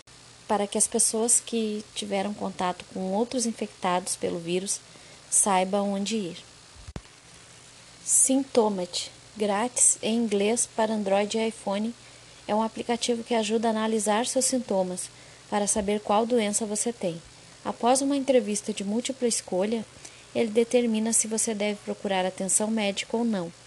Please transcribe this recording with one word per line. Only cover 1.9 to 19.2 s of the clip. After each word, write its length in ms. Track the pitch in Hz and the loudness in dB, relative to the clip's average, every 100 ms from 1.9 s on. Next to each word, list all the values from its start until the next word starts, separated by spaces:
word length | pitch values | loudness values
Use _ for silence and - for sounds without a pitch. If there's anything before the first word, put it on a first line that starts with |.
| - | -10
tiveram 400 | 208 196 202 208 | -4 -2 -2 -4
contato 500 | 196 196 180 180 - | -6 -2 -4 -4 -8
com 200 | 185 185 | -6 -2
outros 340 | 196 240 262 233 | 0 0 0 -2
infectados 680 | 214 208 - 185 180 185 - | -4 -8 -4 0 0 -2 -4
pelo 220 | 185 180 | -4 -4
vírus 420 | 170 180 196 - - - - - - | -2 -2 -2 -6 -8 -20 -20 -20 -2
saibam 600 | - 214 185 190 202 202 | 2 4 2 2 0 0
onde 240 | 196 202 220 | -2 -2 -2
ir. 220 | 175 175 - - - - - - - - - - - - - - - - - | -4 -10 -16 -20 -20 -20 -16 -16 -16 -20 -20 -20 -20 -20 -20 -20 -20 -12 0
Sintomat, 1040 | - - 269 269 247 214 190 180 - - - - 208 | 2 4 2 2 2 2 0 -4 -6 -8 -14 -16 -4
grátis 600 | 208 196 240 - - - | 0 0 -2 0 0 2
em 140 | 214 233 | 0 0
inglês 520 | 226 202 202 233 - | 2 2 2 0 -2
para 200 | - 220 | -2 0
Android 440 | 214 196 196 208 220 | 0 2 2 2 0
e 120 | 226 | -2
iPhone, 440 | - 202 196 226 - - - - - - | -4 -4 -2 -2 -6 -18 -20 -20 -14 -2
é 80 | 214 | 0
um 80 | |
aplicativo 600 | 220 226 233 233 - 233 226 | 0 -4 -2 -2 0 -2 0
que 100 | 233 | 0
ajuda 320 | 208 226 226 | 2 0 2
a 40 | |
analisar 540 | 220 220 220 208 208 247 | 0 0 0 2 2 2
seus 200 | 262 247 | 0 2
sintomas 640 | 262 - 190 185 185 - - - - - | 0 0 0 0 -4 -10 -14 -20 -20 -4
para 180 | 208 202 | 0 2
saber 320 | 220 202 208 | 0 0 -2
qual 260 | - 208 226 | 2 2 4
doença 400 | 240 208 208 214 | 2 2 -2 -2
você 280 | 208 233 | -2 -4
tem. 280 | 233 185 165 - - - - - | -2 -4 -6 -12 -20 -20 -10 -8
Após 360 | - 233 269 | 0 2 4
uma 140 | 277 285 | 2 0
entrevista 560 | 262 254 208 208 - | 4 4 4 -4 -4
de 140 | 202 196 | -6 -2
múltipla 420 | 220 262 254 | -2 -2 -2